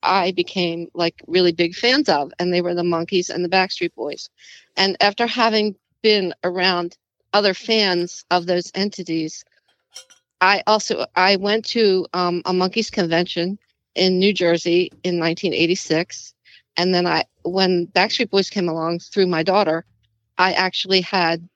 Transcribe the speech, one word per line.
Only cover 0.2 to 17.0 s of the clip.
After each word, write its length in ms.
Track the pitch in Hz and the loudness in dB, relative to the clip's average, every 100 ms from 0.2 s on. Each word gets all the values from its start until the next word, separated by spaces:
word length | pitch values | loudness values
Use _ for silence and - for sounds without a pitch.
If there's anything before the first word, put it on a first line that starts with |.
| 185 | 0
became, 560 | 185 175 - 175 165 170 | -2 -4 -2 -2 -4 -8
like, 280 | - 170 - - | -4 -4 -4 -2
really 240 | 175 180 | 2 2
big 220 | 165 170 180 | 2 -2 0
fans 340 | 240 262 285 | 2 2 2
of, 220 | 151 139 - | 0 0 -4
and 160 | 180 | -2
they 80 | 180 | 0
were 140 | 175 175 | 0 -2
the 60 | |
Monkees 460 | 175 170 165 190 175 | 0 -2 0 -2 -2
and 140 | - | -4
the 60 | 175 | 0
Backstreet 460 | 185 185 - 175 - | 0 0 -2 -6 -6
Boys. 340 | 127 143 - _ - - _ - | -8 -8 -14 _ -20 -20 _ -2
And 200 | 190 185 | -2 2
after 240 | 202 202 233 | 0 2 -4
having 500 | 240 233 220 214 196 _ _ | 2 2 2 0 -4 _ _
been 300 | 220 208 190 165 | 0 2 0 -4
around 540 | 180 180 185 180 175 - _ _ _ | -6 0 0 0 -4 -10 _ _ _
other 200 | 208 202 | 0 2
fans 720 | 185 - 226 202 175 175 - - | -2 0 2 2 2 -2 -8 -2
of 160 | 180 175 | -2 0
those 260 | 180 175 - | -2 -2 -4
entities, 680 | 202 202 175 165 156 - - _ _ _ _ - - _ _ _ | -4 -6 -6 -4 -4 -8 -20 _ _ _ _ -20 -20 _ _ _
I 220 | 185 202 - | 2 2 2
also, 380 | 214 - 208 - - | 2 2 -4 -2 0
I 220 | 185 196 | 2 2
went 280 | 202 214 220 | 0 -2 -2
to, 360 | 240 214 185 - | 0 2 2 0
um, 280 | 180 180 175 - | -2 0 -2 0
a 60 | |
Monkees 400 | 185 185 202 220 | 0 0 0 -4
convention 680 | - 170 165 180 - 175 202 _ _ _ - | -2 0 0 0 -2 -4 -6 _ _ _ 0
in 240 | 185 185 | 0 4
New 140 | 196 | 2
Jersey 580 | 190 175 170 170 175 180 - | 2 2 2 2 0 0 -4
in 140 | 180 175 | -4 -2
nineteen 360 | 165 165 185 | -2 -2 -2
eighty-six. 800 | - 165 185 - 160 180 - - _ _ - _ - | 0 0 0 0 -2 -2 -10 -18 _ _ -20 _ -2
And 140 | 180 | 0
then 140 | 180 | 2